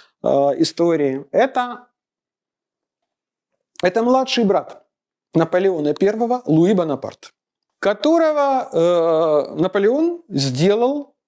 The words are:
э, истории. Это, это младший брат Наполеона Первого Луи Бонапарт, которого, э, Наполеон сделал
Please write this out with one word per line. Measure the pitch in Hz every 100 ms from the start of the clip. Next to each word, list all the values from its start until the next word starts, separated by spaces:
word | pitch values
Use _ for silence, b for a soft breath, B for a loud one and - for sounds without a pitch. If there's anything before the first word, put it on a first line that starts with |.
| b b
э, | - 139 139 139
истории. | 160 - 170 165 143 131 -
Это, | - 262 262 247 233 - _ _ _ _ _ _ _ _ _ _ _ _ _ _ _ _ _ _ -
это | 180 202
младший | 233 262 262 -
брат | 214 185 135 - _ _ _ _ _ 160
Наполеона | 165 180 196 175 147
Первого | 151 190 220 233 247 -
Луи | 156 175
Бонапарт, | 208 165 131 - - - _ _ _ _ -
которого, | 190 208 302 330 320 302 277 262 -
э, | 170 170 175 165 160 160 151 135 -
Наполеон | 175 202 202 262 330 349 -
сделал | 160 135 127 175 208 240 294 285 _